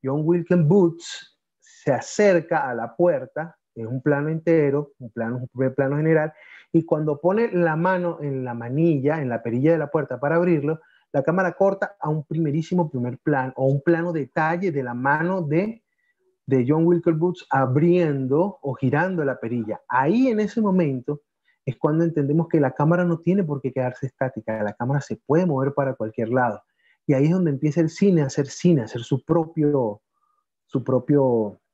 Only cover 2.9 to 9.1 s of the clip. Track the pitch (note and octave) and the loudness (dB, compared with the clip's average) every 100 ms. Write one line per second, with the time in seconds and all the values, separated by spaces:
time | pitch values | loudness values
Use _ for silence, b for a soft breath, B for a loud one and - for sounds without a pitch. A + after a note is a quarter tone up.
2.9 | - F3 D3 B2+ - E3 _ _ - A2+ | 0 2 2 -4 -10 -10 _ _ -12 -8
3.9 | C3 D3+ C#3+ D3 D#3+ D#3+ E3 C#3+ C#3 D3 | -4 0 0 0 -4 2 2 4 0 -4
4.9 | _ B2 A#2 A2+ B2 B2+ A#2+ C3 C3 C3+ | _ -16 -8 -6 -6 -8 -4 -4 0 -2
5.9 | D3 D#3 D#3+ D#3 - B B B E3 E3 | 0 2 2 0 -8 B B B -2 0
6.9 | D#3 D3+ D3 F3 G3+ A#3 F#3 E3 D#3 F3 | -2 0 -2 0 0 0 0 0 0 0
7.9 | F#3 F3 E3 D3 C3+ B2+ A#2 A#2 C3+ E3+ | 0 -2 -4 -6 -6 -6 -8 -6 0 2
8.9 | D3 C3+ | 2 0